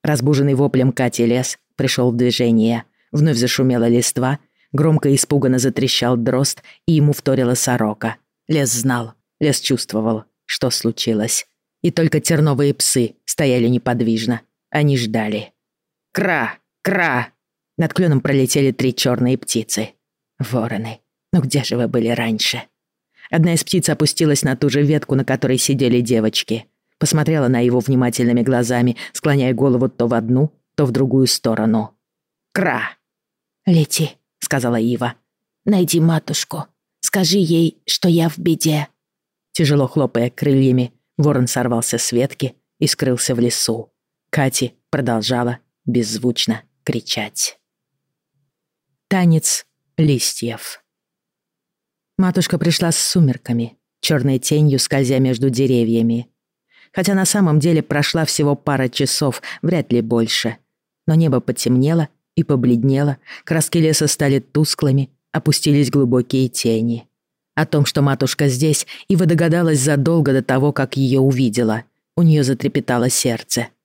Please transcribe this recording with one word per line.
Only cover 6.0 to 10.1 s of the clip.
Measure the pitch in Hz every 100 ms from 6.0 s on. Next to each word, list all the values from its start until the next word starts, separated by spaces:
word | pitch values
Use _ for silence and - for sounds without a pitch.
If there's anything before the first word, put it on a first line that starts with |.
| 123 120
дрозд, | 117 127 139 - - - -
и |
ему | 156 147
вторила | 143 - 131 123
сорока. | 123 - 123 107 107 113 107 _ _ -
Лес | 151 135
знал, | 117 127 123 113 _ _ _
лес | 151 139
чувствовал, | - 127 - 107 110